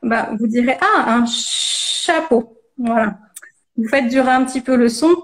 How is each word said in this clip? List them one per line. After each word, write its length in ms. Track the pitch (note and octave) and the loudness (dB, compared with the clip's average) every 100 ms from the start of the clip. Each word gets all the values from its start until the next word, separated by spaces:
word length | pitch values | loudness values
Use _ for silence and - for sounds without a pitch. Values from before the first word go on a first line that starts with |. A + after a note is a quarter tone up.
bah, 280 | B3 A3+ - A3 | -2 -2 -2 -4
vous 80 | A3+ | -2
direz, 300 | A3+ A#3+ C4 | 0 0 0
Ah, 340 | F#4+ G#4 B3 A#3 | 2 2 2 2
un 100 | A#3+ | 0
chapeau . 1300 | - - - - - - - - E4 D#4+ A#3 - _ _ _ | -2 -6 -6 -4 -4 -4 -6 -2 -2 2 0 -2 _ _ _
Voilà. 420 | A#3+ A3+ A3 F#3+ _ - - _ _ - | -2 0 -2 -4 _ -20 -20 _ _ -6
Vous 120 | A3 | -2
faites 200 | C#4 B3 | 0 0
durer 240 | B3+ C4 | 2 2
un 140 | B3+ C4 | 2 2
petit 160 | C4+ | -4
peu 140 | B3 B3+ | 0 2
le 140 | A#3+ | 2
son. 340 | A#3 D#4 E4+ | 2 2 2